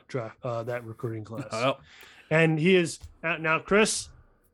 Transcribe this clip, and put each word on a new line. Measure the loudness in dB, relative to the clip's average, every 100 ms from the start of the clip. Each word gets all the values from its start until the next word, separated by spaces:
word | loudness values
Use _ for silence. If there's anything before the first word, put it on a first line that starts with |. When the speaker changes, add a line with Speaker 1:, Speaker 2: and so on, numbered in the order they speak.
| _
Speaker 1:
draft, | -8 -8 -10
uh, | -8 -6
that | -6 -8
recruiting | -8 -8 -8 -8
class. | -10 -12 -8
Speaker 2:
Oh. | -2 -2 -2 -10 -20 -20 -20 -2
Speaker 1:
And | 2 4 4
he | 4
is, | 4 4 -4 -14 -8
uh, | -6 -2
now, | 0 0
Chris, | 2 4 4 0 -8 -18 -20 _ _